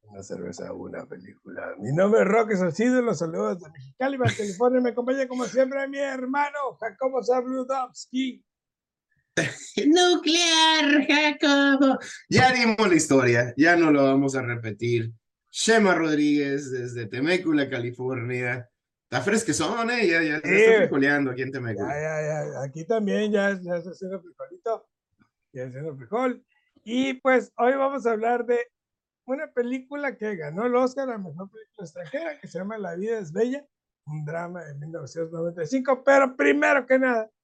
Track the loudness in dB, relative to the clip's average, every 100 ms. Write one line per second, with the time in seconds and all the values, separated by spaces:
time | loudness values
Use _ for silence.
0 | _ -18 -12 -10 -10 -10 -12 -10 -10 -12
1 | -14 -16 -18 -20 -18 -14 -12 -10 -4 2
2 | 4 4 4 4 2 0 0 0 2 2
3 | 2 -2 -4 -4 -4 -4 -10 -20 -20 _
4 | -4 0 -2 -2 -6 0 2 2 0 -2
5 | -2 -2 -2 -4 -4 0 0 -2 -6 -6
6 | -6 -6 -4 -2 -2 -4 -8 -6 -10 -4
7 | -4 -2 0 0 0 -6 -4 -4 -6 -10
8 | -8 -4 -4 -8 _ _ _ _ _ _
9 | _ _ _ -4 -4 -6 -8 0 4 6
10 | 6 4 2 2 2 4 4 4 4 2
11 | 4 2 2 2 2 4 4 4 4 2
12 | -4 -18 0 4 6 4 2 2 4 4
13 | 6 4 6 4 0 4 4 6 6 6
14 | 4 4 2 -2 -4 -6 -6 -4 -2 0
15 | -2 -10 _ _ _ -4 2 4 4 4
16 | 2 2 2 2 0 -2 -4 -6 -6 -8
17 | -8 -2 0 0 2 0 0 -2 -6 -6
18 | -6 -4 -4 -4 -4 -6 -10 _ _ _
19 | _ -4 0 0 0 -2 -2 -2 -2 0
20 | 2 2 2 -2 2 4 6 6 4 2
21 | 2 2 0 -2 -6 -4 -6 -4 -4 -4
22 | -4 -4 -4 -4 -6 -8 -10 -10 -2 -2
23 | 0 -2 0 0 0 -2 -4 -6 -6 -14
24 | -12 -12 -14 _ -18 -10 -6 -6 _ _
25 | _ _ _ _ _ -12 -12 -10 -12 -12
26 | -8 -4 -4 -4 _ _ _ _ -6 -2
27 | -2 -2 2 2 0 0 0 2 0 0
28 | -2 0 0 -2 0 -2 -2 _ _ _
29 | _ _ -8 -8 -6 -4 -4 -4 -8 -6
30 | -6 -6 -8 -6 -8 -4 0 2 0 -2
31 | -6 -8 -10 -12 -14 -18 -20 -16 -16 -14
32 | -10 -8 -8 -12 -12 -10 -10 -8 -8 -6
33 | -6 -6 -6 -2 -2 -2 -10 _ _ _
34 | -14 -10 -8 -8 -8 -12 -14 -14 -12 -12
35 | -12 -8 -8 -4 -6 -4 -2 -2 0 0
36 | 4 6 4 2 2 4 4 2 2 2
37 | 2 0 -4 _